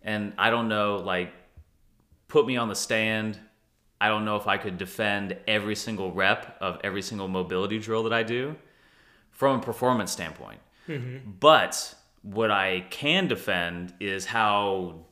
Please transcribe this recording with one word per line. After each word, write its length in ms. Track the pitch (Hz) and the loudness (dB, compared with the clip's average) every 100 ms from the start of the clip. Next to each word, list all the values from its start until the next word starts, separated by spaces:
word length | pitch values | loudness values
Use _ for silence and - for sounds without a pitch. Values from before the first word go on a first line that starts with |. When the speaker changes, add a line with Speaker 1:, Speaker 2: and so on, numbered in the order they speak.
Speaker 1:
And 300 | - 107 101 - | -4 -4 -4 2
I 120 | 107 | 2
don't 180 | 117 113 | 4 2
know, 300 | 107 104 101 | 2 2 0
like, 340 | 95 90 90 - - - - _ _ _ _ _ - | -2 -2 -4 -10 -20 -20 -20 _ _ _ _ _ 0
put 180 | 151 131 | 2 2
me 120 | 123 | 0
on 100 | 113 | -2
the 80 | 98 | -4
stand. 640 | - 113 110 110 107 104 - _ _ _ _ - | -2 0 2 0 -2 -6 -14 _ _ _ _ -2
I 80 | 107 | 2
don't 160 | 107 107 | 2 0
know 100 | 104 | -2
if 100 | 104 | 0
I 120 | 98 | -2
could 200 | 104 90 | -2 -6
defend 600 | 92 - 107 101 98 95 - | -8 -4 -2 -2 -4 -6 -2
every 280 | 107 104 104 | 0 0 -4
single 360 | - 104 95 | -4 -6 -4
rep 460 | 87 95 110 - - | 0 2 2 -2 -8
of 200 | 95 85 | -6 -4
every 180 | 98 98 | -4 -4
single 280 | 92 107 95 | -6 -6 -4
mobility 500 | 92 87 92 101 110 | -4 -2 -2 -2 -4
drill 240 | 107 110 | -4 -2
that 80 | 113 | 0
I 100 | 113 | 0
do 340 | 110 120 139 151 - _ _ _ _ _ _ | 0 -2 -4 -8 -18 _ _ _ _ _ _
from 280 | - 139 127 | 0 2 2
a 40 | |
performance 480 | 120 107 123 120 92 | -2 0 2 2 0
standpoint. 480 | - 82 73 55 52 _ _ - | -4 -8 -10 -16 -18 _ _ -10
Speaker 2:
Mm-hmm. 420 | 143 123 131 110 92 | -8 -8 -12 -14 4
Speaker 1:
But 560 | 147 143 90 - - - _ _ | 8 8 6 -2 -8 -14 _ _
what 280 | 104 101 110 | -6 0 2
I 300 | 101 95 92 90 | 4 2 0 -4
can 400 | - 143 180 170 | -4 0 2 2
defend 640 | 107 - 92 87 87 90 - | -2 -2 -2 -2 -4 -10 -8
is 240 | 101 95 - | -6 -4 -2
how 800 | 117 107 104 101 95 90 82 - | 2 4 4 2 0 -2 -10 -14